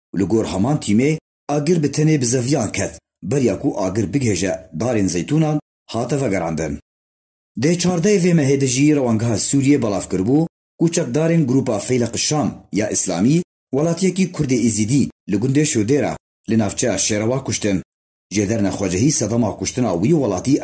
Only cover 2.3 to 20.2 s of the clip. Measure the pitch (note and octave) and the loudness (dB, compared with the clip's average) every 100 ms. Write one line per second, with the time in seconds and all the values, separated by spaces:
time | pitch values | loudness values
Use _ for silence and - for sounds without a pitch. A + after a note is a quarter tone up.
2.3 | C3 A#2+ D3 G#2 - E2+ - _ _ F2+ | 0 0 0 -2 -4 -6 -8 _ _ -4
3.3 | C#3 A#2 F2+ C#3+ - F#2+ F#2+ F#2 C#3+ B2 | 0 0 0 -4 -2 -2 -2 -2 -2 0
4.3 | F2+ F#2 - - D#2 A#2 A2+ F#2+ E2+ D#2+ | 0 -2 -4 -8 -6 -2 0 0 -2 -2
5.3 | D#3 D#3 D3+ - _ - A2 B2+ D3 C3 | 0 0 -2 -6 _ -10 -6 -4 -2 -2
6.3 | F#2+ E2 D#2 D#2 C#2+ - _ _ _ _ | -2 -2 -4 -6 -8 -12 _ _ _ _
7.3 | _ _ - C#3 F3 F3 F3+ F#3+ G3+ F3+ | _ _ -2 0 2 0 0 2 2 4
8.3 | E3+ C3+ C#3 C3+ B2 D3 D3 B2 A2 A#2 | 2 2 2 0 2 4 4 2 0 0
9.3 | G2+ - C#3 C3 C#3+ A2+ F#2+ - F#2 F#2+ | -2 0 0 2 2 0 -4 -2 -2 2
10.3 | D3 E3 _ _ - E3 E3+ C3+ C3 D#3+ | 2 0 _ _ -2 0 0 -2 0 2
11.3 | E3+ B2+ C3+ C3 G#2 - B2+ A#2 G#2+ - | 2 2 2 0 -2 0 0 0 -2 -2
12.3 | D3+ G#2+ - - F2+ G#2+ - - E2+ A2+ | 0 -2 -4 -6 -4 0 0 -2 0 2
13.3 | E3 - _ _ C3+ E3 E3 F#3 F3+ F#3 | 2 0 _ _ -2 0 0 0 0 0
14.3 | - C#3 C3 A#2 G2+ G#2+ C#3 - - - | -2 0 2 2 0 2 2 0 -4 -4
15.3 | G2 B2+ C3+ D3+ A2+ G#2 C#3+ G2+ D#2 _ | -2 0 0 2 0 0 0 0 -6 _
16.3 | _ - A2 G2+ - B2 F2 - G#2 A2 | _ -2 0 0 -2 -2 0 0 0 -2
17.3 | C3 B2 G#2+ G#2 F#2+ - _ _ _ - | -2 -2 -4 -2 -2 -4 _ _ _ -6
18.3 | G2 G2+ A2+ G2 F2+ F#2+ F#2 C3+ C#3+ G#2+ | -2 0 0 -2 -2 -2 0 2 2 0
19.3 | A#2 G#2+ - F#2+ - A#2 E2+ A2 E3 | 0 0 -2 -6 -2 -2 0 2 2